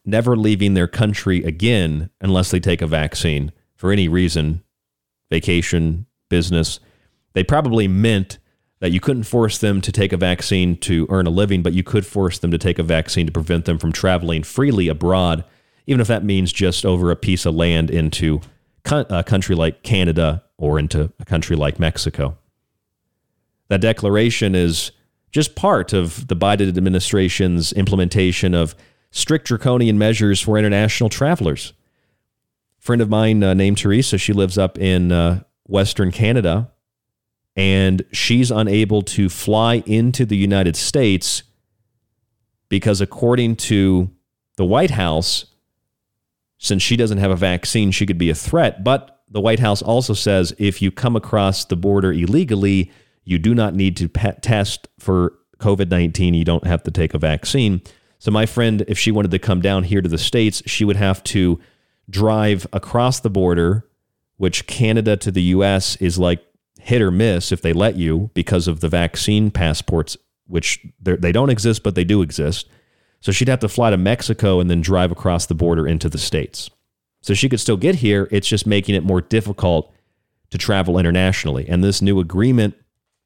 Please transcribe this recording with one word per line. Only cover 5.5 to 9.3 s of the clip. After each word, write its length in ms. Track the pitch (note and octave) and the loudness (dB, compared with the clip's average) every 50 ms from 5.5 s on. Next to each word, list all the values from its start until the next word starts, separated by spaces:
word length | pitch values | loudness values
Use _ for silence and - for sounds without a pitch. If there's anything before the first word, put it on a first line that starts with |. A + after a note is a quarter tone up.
| F2+ F2 E2 - - F2 E2 D#2+ D#2+ E2+ G#2 - _ _ _ _ | 0 0 0 0 -2 0 0 -2 -2 -4 -8 -12 _ _ _ _
business. 500 | F2 F2 E2+ F2 F2 E2 D#2+ - - - - _ _ _ _ _ _ _ _ _ _ | -2 0 0 0 0 0 -2 -2 -6 -10 -16 _ _ _ _ _ _ _ _ _ _
They 100 | F#2+ F#2 | -4 -2
probably 440 | - D3 D3 D3+ C3 A2+ A2+ G#2 F#2+ | 0 0 0 0 0 0 0 0 0
meant 500 | F#2 G2 G#2 A#2 A2 G2 F#2+ - - - _ _ _ _ _ _ _ _ | 2 2 2 2 2 0 -2 -4 -8 -16 _ _ _ _ _ _ _ _
that 120 | F#2+ F2+ | -4 -2
you 80 | F2 F2+ | -2 0
couldn't 240 | - - C3+ B2 A2 | 0 -2 -2 -2 -4
force 340 | - | -2